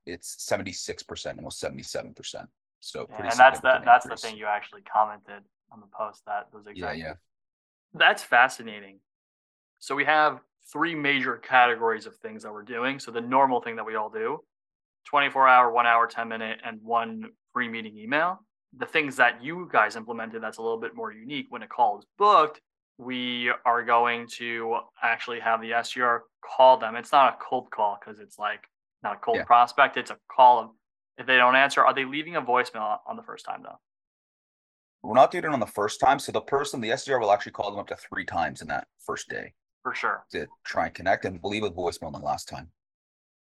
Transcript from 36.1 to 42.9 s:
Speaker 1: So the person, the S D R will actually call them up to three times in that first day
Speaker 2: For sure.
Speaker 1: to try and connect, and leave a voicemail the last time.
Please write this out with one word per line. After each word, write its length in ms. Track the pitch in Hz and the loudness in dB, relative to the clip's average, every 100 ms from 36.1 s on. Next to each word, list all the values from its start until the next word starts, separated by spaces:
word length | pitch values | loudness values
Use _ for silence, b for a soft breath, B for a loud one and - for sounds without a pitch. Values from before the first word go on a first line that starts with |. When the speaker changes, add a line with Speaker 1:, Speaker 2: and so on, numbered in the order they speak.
| 139 | 2
Speaker 1:
So 120 | - | 0
the 80 | 110 | -6
person, 400 | - 139 143 139 | -2 -2 -2 -4
the 140 | 110 | -4
S 100 | 117 | -4
D 80 | - | -2
R 80 | 131 | 0
will 140 | 107 | 2
actually 180 | 104 - | 2 0
call 200 | - 101 | -8 -8
them 80 | 101 | -8
up 60 | 98 | -10
to 100 | - | -12
three 260 | - - | -10 -10
times 380 | 90 87 78 65 | -6 -4 -4 -6
in 80 | 78 | -10
that 180 | 71 - _ - | -10 -10 _ -10
first 220 | 64 - | -10 -10
day 260 | - - _ _ _ | -12 -12 _ _ _
Speaker 2:
For 100 | 127 | -10
sure. 320 | - 117 101 - | -6 -4 -6 -8
Speaker 1:
to 160 | 87 73 _ | -10 -10 _
try 220 | - 90 82 | -8 -6 -6
and 100 | - | -4
connect, 300 | 87 104 101 | -2 -2 -2
and 180 | 90 | -8
leave 200 | 95 104 | -6 -4
a 60 | 107 | -4
voicemail 440 | 85 87 - 82 | -4 -6 -6 -10
the 60 | - | -10
last 280 | 71 69 - | -6 -8 -8
time. 240 | - 85 _ _ | -14 -14 _ _